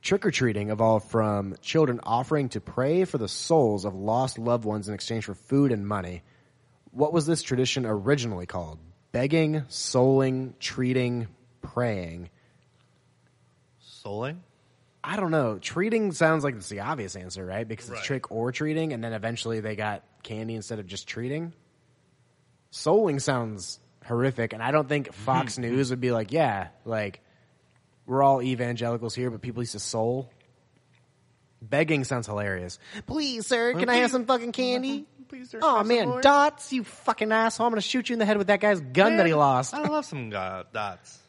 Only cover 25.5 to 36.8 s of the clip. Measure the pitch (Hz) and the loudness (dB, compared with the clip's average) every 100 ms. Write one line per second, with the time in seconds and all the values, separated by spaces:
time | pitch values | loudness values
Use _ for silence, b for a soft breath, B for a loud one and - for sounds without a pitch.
25.5 | 117 120 127 135 127 123 117 107 147 143 | -4 -2 0 0 0 0 0 0 2 2
26.5 | 101 90 - 113 110 104 - b b b | 0 -6 -12 -6 -4 -4 -8 b b b
27.5 | b _ _ _ _ - 131 139 135 127 | b _ _ _ _ -4 4 4 4 2
28.5 | 123 120 120 120 117 113 120 123 113 123 | -2 -2 -2 -2 -2 -4 -4 -6 -6 -8
29.5 | 117 120 104 - 117 113 127 127 _ _ | -6 -6 -6 -6 -2 0 -2 -6 _ _
30.5 | _ _ _ _ _ _ _ _ _ _ | _ _ _ _ _ _ _ _ _ _
31.5 | _ 110 139 160 151 127 127 113 104 101 | _ -2 0 2 2 0 -4 -4 -4 -2
32.5 | 92 90 - B 214 - 294 294 240 208 | -4 -6 -12 B -16 -8 -4 -4 -4 -2
33.5 | 240 240 175 240 240 247 254 226 247 240 | 0 2 0 2 4 4 0 2 0 0
34.5 | 240 254 247 262 285 302 _ 262 262 247 | -2 0 0 -2 -6 -8 _ -20 -18 -16
35.5 | - 320 240 208 240 226 247 277 285 294 | 0 4 4 4 4 2 4 6 8 6
36.5 | 294 - 262 | 2 -6 -6